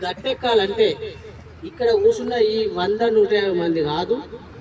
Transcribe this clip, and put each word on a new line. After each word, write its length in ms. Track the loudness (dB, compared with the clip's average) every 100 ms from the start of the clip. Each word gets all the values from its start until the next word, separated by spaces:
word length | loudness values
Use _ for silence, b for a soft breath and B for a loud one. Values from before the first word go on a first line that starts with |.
| -8
గట్టెక్కాలంటే 1080 | -6 -6 -2 2 2 2 2 2 0 -8 -14 -18 -18 -20 -16
ఇక్కడ 260 | -14 -2 2
కూర్చున్న 420 | 4 4 2 -2
ఈ 360 | 0 0 0 -2
వంద, 320 | -2 -2 0
నూట 320 | 2 4 4
యాభై 180 | 2 0
మంది 340 | 0 0 0
కాదు, 380 | 0 -2 -2 -4 -4 -16 -18 -14